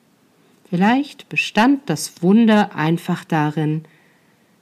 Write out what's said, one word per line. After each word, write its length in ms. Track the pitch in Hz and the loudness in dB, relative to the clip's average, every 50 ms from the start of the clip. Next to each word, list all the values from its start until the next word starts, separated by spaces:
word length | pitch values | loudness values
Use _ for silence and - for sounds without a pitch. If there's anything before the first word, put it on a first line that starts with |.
| _ _ _ _ _ _ _ _ _ _ _ _ _ _ | _ _ _ _ _ _ _ _ _ _ _ _ _ _
Vielleicht 600 | 180 170 196 220 247 269 285 - - - - _ | -2 0 2 2 2 0 -2 -6 -12 -20 -18 _
bestand 600 | 151 165 - - - 208 226 269 285 277 - - | -6 -4 -4 -2 0 2 2 2 2 0 -2 -6
das 320 | 156 - - - - - | -6 -6 -6 -12 -10 -2
Wunder 540 | 170 180 202 233 233 220 214 208 202 - - | 0 2 4 4 4 4 4 2 2 -2 -4
einfach 480 | 151 151 160 170 165 - - 170 - - | -4 -2 -2 -2 -2 -4 -6 -6 -6 -6
darin, 640 | - 170 156 151 151 151 165 151 151 156 160 156 - _ _ _ _ _ _ _ _ _ _ _ _ _ _ | -4 -2 -2 -2 -2 -2 -4 -4 -2 -4 -6 -8 -12 _ _ _ _ _ _ _ _ _ _ _ _ _ _